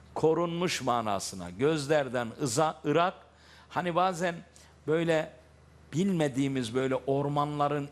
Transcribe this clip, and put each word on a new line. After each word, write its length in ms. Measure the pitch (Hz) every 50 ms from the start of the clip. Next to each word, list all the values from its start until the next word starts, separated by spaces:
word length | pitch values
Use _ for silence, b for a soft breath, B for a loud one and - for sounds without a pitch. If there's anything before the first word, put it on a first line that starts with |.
| B - -
korunmuş 680 | - - 160 160 165 175 175 170 170 180 165 - -
manasına, 680 | 127 123 123 120 110 107 101 95 - - 98 95 87 87
gözlerden 800 | 90 98 131 151 160 151 139 135 156 147 139 127 120 123 120 113 110 -
ıza-, 400 | 147 127 107 147 160 156 156 - -
ırak. 280 | 147 147 165 170 190 196 - - B B B B B B B B B
Hani 260 | - 139 175 175 165
bazen 400 | 175 180 190 185 160 185 175 170 165 - B B B B B B - -
böyle 460 | 139 156 165 165 165 160 156 160 - - - - - - - - - - - - - 131
bilmediğimiz 840 | 156 196 202 185 165 151 143 120 135 139 139 135 131 123 107 113
böyle 200 | 131 131 131 131
ormanların 920 | 127 - - 135 139 143 143 147 147 147 147 147 147 143 143 147 147 143 143